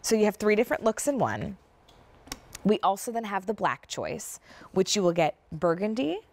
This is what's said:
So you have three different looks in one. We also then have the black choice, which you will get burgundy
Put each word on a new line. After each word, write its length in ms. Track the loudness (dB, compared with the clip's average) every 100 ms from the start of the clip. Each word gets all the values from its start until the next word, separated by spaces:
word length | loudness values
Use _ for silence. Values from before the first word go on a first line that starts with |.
So 140 | 2 4
you 100 | 2
have 120 | 2
three 180 | 2 2
different 280 | 2 0
looks 240 | 0 0 -2
in 120 | 0
one. 380 | 0 -2 -8 -10 _ _ _ -20 _ -20 -18 -18 -16 -4
We 160 | 0 2
also 300 | 2 0 -4
then 140 | -6 -4
have 200 | -6 -4
the 80 |
black 320 | -2 -2 -2 -6
choice, 540 | -8 -6 -6 -10 -16 -20 -20 -4
which 240 | 0 2 2
you 80 |
will 100 | 2
get 220 | 2 0 0 _
burgundy 720 | -2 0 0 -2 -2 -2 -4 -8